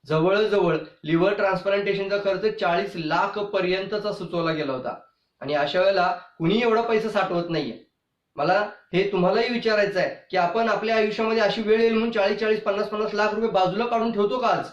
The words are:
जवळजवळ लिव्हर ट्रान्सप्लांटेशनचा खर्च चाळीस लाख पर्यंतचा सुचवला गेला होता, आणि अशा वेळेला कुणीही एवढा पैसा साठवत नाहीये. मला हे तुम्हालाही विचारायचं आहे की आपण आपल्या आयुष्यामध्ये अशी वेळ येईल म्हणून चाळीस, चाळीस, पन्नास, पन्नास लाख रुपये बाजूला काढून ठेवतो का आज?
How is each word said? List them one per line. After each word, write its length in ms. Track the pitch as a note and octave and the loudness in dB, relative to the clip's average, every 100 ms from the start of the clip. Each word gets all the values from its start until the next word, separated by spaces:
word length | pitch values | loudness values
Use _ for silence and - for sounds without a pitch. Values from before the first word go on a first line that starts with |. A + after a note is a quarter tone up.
| - | 0
जवळजवळ 680 | D#3 F3 G3+ G#3+ G3+ F3 D#3 - - | 0 2 2 2 2 2 0 -4 -12
लिव्हर 300 | D3+ E3 F#3+ | 0 2 2
ट्रान्सप्लांटेशनचा 840 | G#3 G3 F#3 G3 G3+ G3+ G3 G3 G3+ | 2 0 0 0 0 0 -2 -2 -2
खर्च 420 | G3 F#3 G#3+ G#3 | 0 0 -2 0
चाळीस 320 | F3+ E3+ G3+ | 0 0 -2
लाख 440 | F3 D#3 D#3+ G3 G3+ | -6 -2 0 0 -2
पर्यंतचा 760 | G3+ G3 F3+ F#3 G3 G#3 G3+ | -2 -2 0 -2 -2 -4 -4
सुचवला 400 | - E3+ F3 E3 | -6 -6 -4 -2
गेला 200 | D#3 C#3 | -2 -4
होता, 280 | B2+ A#2+ - - _ _ _ | -4 -6 -10 -18 _ _ _
आणि 140 | C3+ | -4
अशा 260 | D3 D3 F3+ | -2 0 2
वेळेला 400 | F#3+ F#3+ F3+ - - - | 2 2 0 -2 -10 -4
कुणीही 240 | E3 A3 | 0 2
एवढा 180 | A#3+ A3 | 2 2
पैसा 280 | A3+ A3 A3 | 2 0 0
साठवत 360 | G3+ F3+ F3 E3+ | -2 0 -2 -2
नाहीये. 280 | D#3+ B2 - _ _ _ _ _ C#3 | -4 -4 -10 _ _ _ _ _ -4
मला 340 | D3+ A3 G#3 - _ | 2 2 0 -8 _
हे 180 | F3 G3+ | -2 0
तुम्हालाही 400 | F#3 F3+ G#3+ A#3+ | 2 2 2 0
विचारायचं 480 | A#3 A3+ G#3 G3 F#3 | 0 0 2 2 0
आहे 260 | C3 - _ | -2 -6 _
की 60 | F#3 | 0
आपण 320 | E3+ A3+ A3+ | 0 0 0
आपल्या 280 | G3+ A3 A3 | 0 0 0
आयुष्यामध्ये 460 | G#3+ - A3 A3+ | 0 0 0 2
अशी 200 | G#3 A3 | 0 0
वेळ 180 | G#3 A3 | 2 4
येईल 120 | A3+ | 4
म्हणून 180 | A3 A#3 | 2 0
चाळीस, 280 | A3 G3 G#3 | 2 0 0
चाळीस, 220 | A3 G#3+ | 0 0
पन्नास, 280 | G3+ G3 G3+ | 0 -2 -2
पन्नास 260 | G#3 G#3+ | -2 -2
लाख 200 | G#3 G#3+ | 0 0
रुपये 160 | G#3+ A3 | 0 0
बाजूला 360 | F#3+ F#3 G3 A#3 | 2 2 0 -2
काढून 260 | A#3 A3+ | 0 0
ठेवतो 260 | G3+ G3+ B3+ | 0 0 0
का 80 | A#3 | 0
आज? 200 | C3+ - | 0 -4